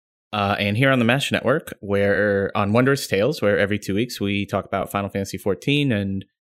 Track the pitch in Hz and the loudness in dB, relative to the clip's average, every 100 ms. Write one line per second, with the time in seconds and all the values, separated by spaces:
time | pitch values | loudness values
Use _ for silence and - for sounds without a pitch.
0 | _ _ _ 107 101 104 101 104 135 131 | _ _ _ -2 0 0 0 2 2 4
1 | 113 131 - 107 110 151 - - 98 101 | 2 0 0 0 0 -2 -4 -12 -2 0
2 | 101 90 104 98 98 107 101 110 131 139 | 2 2 2 2 0 0 2 4 4 0
3 | - 98 113 156 104 95 95 104 - 98 | 0 0 0 2 2 2 2 -2 -2 -2
4 | 123 - 101 101 98 98 - 98 - 101 | -2 -4 -2 -2 -2 -4 -4 -6 -4 -4
5 | 101 101 98 92 104 95 - 143 143 104 | -4 -4 -6 -4 -4 -2 0 0 0 0
6 | 98 98 - _ _ | -2 -6 -8 _ _